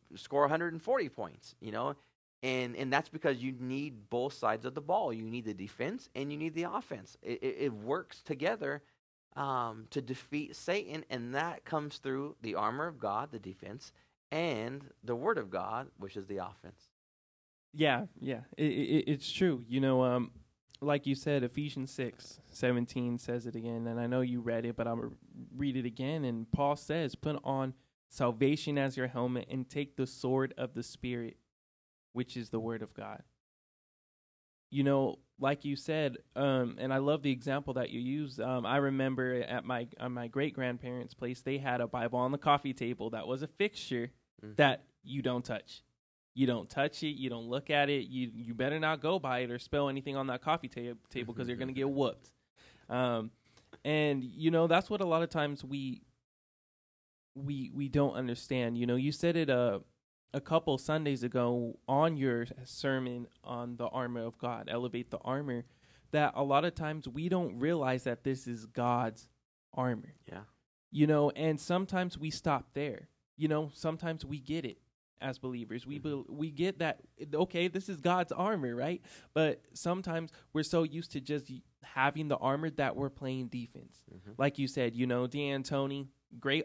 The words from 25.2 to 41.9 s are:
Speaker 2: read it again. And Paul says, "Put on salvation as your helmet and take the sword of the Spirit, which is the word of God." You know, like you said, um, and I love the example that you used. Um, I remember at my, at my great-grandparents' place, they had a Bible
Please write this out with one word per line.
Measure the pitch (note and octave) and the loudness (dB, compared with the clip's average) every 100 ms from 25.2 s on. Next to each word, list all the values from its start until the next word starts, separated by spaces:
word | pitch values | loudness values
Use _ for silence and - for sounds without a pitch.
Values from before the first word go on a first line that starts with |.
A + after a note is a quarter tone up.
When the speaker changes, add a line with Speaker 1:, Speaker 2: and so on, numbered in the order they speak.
| - - A#2+ B2+ | -18 -18 -12 -2
Speaker 2:
read | C#3+ C3 | 0 0
it | |
again. | B2 A#2 C3 D#3+ | -2 -2 -2 0
And | C3 A2+ A2+ | 0 -2 -2
Paul | - C#3+ C#3+ | 2 2 2
says, | - D#3+ C#3+ - | 0 0 -2 -2
"Put | D3+ - | -4 -2
on | - C3+ C3 - _ _ _ | -2 0 -2 -6 _ _ _
salvation | - B2 A2+ C#3 D3+ D#3 C#3+ | 0 0 6 4 4 2 0
as | C#3 C3 | 0 0
your | B2+ | -2
helmet | B2 B2 B2 - | 0 0 0 -2
and | C3 B2 | -6 -4
take | C#3+ C#3+ - | -4 -4 -2
the | C3 | -4
sword | - B2+ C3 C3+ - | -2 0 2 0 -2
of | B2+ | -6
the | A#2+ | -4
Spirit, | A#2+ - B2 A#2+ A#2 - _ _ _ _ _ _ _ | -8 -8 -6 -4 -6 -12 _ _ _ _ _ _ _
which | A#2+ B2+ B2 | -4 -4 -6
is | A2 | -4
the | A2+ | -2
word | A2+ A2+ | -2 -4
of | G#2+ | -6
God." | - G#2 G#2+ - _ _ _ _ _ _ _ _ _ _ _ _ _ _ | -8 -10 -10 -16 _ _ _ _ _ _ _ _ _ _ _ _ _ _
You | C3+ | 2
know, | C#3 C#3 C3+ - _ - | 4 4 2 0 _ -2
like | C3+ C#3+ | 0 0
you | C#3+ | -2
said, | C3+ - D#3 C#3+ B2 - B2+ | -4 -2 0 0 -2 -6 0
um, | C#3 C3 A#2+ - | 4 4 2 -2
and | C3 | -2
I | C3+ | 2
love | C#3 D3+ | 2 2
the | C#3 | 2
example | B2 B2 C3+ - | 0 0 -2 -2
that | B2+ A#2+ | -4 -4
you | A#2+ | -2
used. | B2 D3 D3 B2+ | -2 -2 -4 -4
Um, | A#2+ B2+ A2 | -2 0 2
I | C#3 | 2
remember | C#3 C3+ C3+ C3 B2+ B2 | 4 2 2 2 0 0
at | - B2 | 0 -4
my, | A#2+ B2 A#2+ - | -2 -4 -4 -8
at | B2 | -6
my | B2 A#2 | -6 -4
great-grandparents' | C#3 D3 C#3 B2+ B2 B2+ B2 B2 | -2 -2 0 -4 -4 -6 -8 -10
place, | - B2 B2 | -6 -6 -4
they | C3 C#3 | -2 -2
had | C3+ B2 | 0 0
a | |
Bible | A#2 | 0